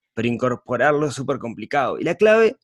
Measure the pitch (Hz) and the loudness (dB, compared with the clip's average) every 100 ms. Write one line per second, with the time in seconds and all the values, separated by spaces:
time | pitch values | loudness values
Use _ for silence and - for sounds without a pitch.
0 | _ - 117 117 127 120 - 123 139 147 | _ -4 -2 0 -2 -2 -6 0 2 2
1 | 151 131 135 127 117 104 107 143 120 - | -2 -4 -6 -6 -8 -12 -6 -2 -2 -4
2 | 156 175 214 220 226 - | -4 2 4 6 4 0